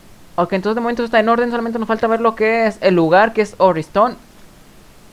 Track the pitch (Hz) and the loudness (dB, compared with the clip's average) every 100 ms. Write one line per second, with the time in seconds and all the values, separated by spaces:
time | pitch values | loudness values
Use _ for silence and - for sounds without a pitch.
0 | - - - - 175 190 196 220 233 233 | -20 -20 -10 -4 -2 -2 -2 -4 -4 -4
1 | 233 233 220 233 240 240 233 233 220 220 | -2 0 2 0 0 -2 -4 -6 -4 -2
2 | 240 226 226 226 220 226 226 208 190 180 | 0 0 0 0 0 0 -2 0 0 2
3 | 160 180 220 220 208 - 185 160 151 196 | 4 4 4 0 -4 0 0 0 -2 0
4 | 240 - - - - - - - - - | 0 -2 -18 -20 -20 -20 -20 -20 -20 -20
5 | - | -20